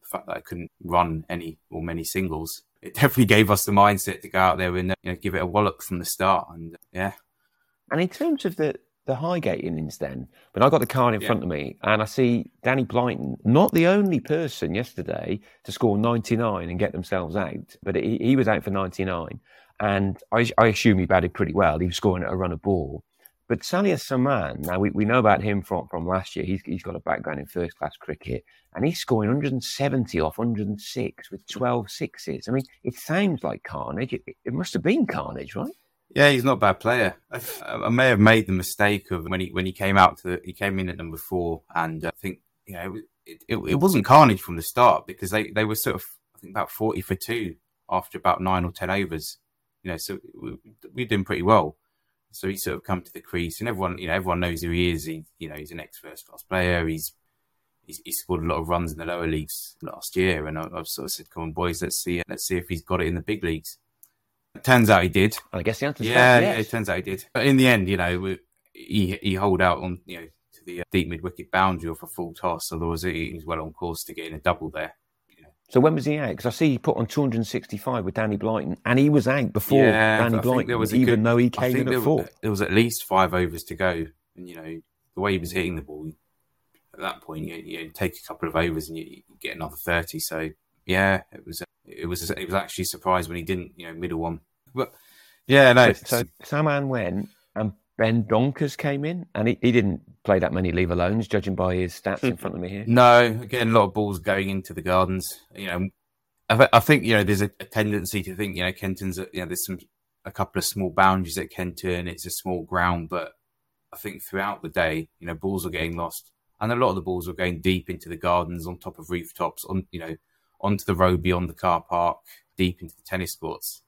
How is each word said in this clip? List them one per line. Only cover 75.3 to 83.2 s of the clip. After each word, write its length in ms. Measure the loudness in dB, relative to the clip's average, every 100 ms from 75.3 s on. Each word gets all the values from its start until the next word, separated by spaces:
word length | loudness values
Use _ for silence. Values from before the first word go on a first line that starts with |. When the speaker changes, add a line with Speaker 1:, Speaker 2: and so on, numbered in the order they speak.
| _
Speaker 1:
You 60 |
know. 80 | _ _ _
Speaker 2:
So 100 | 4
when 160 | 4 2
was 100 | -2
he 120 | -2
out? 200 | -4 -4
'Cause 80 | -6
I 60 |
see 180 | 0 0
he 80 | 2
put 200 | -2 -2
on 100 | -2
two 140 | 0
hundred 260 | 0 0 -2
sixty-five 580 | -6 -8 -8 -4 -4 -4
with 80 |
Danny 240 | -2 -2 -2
Blyton, 400 | -2 -2 -4 -6 0
and 140 | 4
he 100 | 6
was 180 | 4 4
out 260 | 0 0
before 320 | -2 2 6 6
Speaker 1:
Yeah, 340 | 6 4 4
Speaker 2:
Danny 180 | 2 2
Speaker 1:
I 40 |
think 20 |
Speaker 2:
Blyton 240 | 2 0 0
Speaker 1:
there 100 | 0
was 160 | 2
a 40 | 4
Speaker 2:
even 180 | 4 4
Speaker 1:
good, 80 | 4
Speaker 2:
though 120 | 4
he 100 | 4
Speaker 1:
I 20 |
Speaker 2:
came 120 | 2 0
Speaker 1:
think 40 | 2
Speaker 2:
in 120 | 2
at 20 |
Speaker 1:
there 120 | 2
Speaker 2:
four. 160 | 2 0
Speaker 1:
w-, 160 | -2 _
there 100 | -4
was 100 | -2
at 100 | 2
least 340 | 4 4 0 0
five 280 | 2